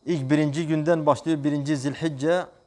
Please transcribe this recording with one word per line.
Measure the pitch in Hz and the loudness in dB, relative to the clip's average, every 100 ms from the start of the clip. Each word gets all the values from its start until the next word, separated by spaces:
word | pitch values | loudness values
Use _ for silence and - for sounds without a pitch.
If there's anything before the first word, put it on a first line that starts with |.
| - | -2
İlk | 170 131 | -2 2
birinci | 151 151 143 160 | 2 2 0 0
günden | 156 151 170 151 | 0 2 2 4
başlıyor, | 135 - 160 | 2 0 -2
birinci | 143 147 139 151 | 0 -2 -2 -2
Zilhicce. | 131 131 165 139 151 180 170 - | -2 -4 -4 -2 0 0 -2 -14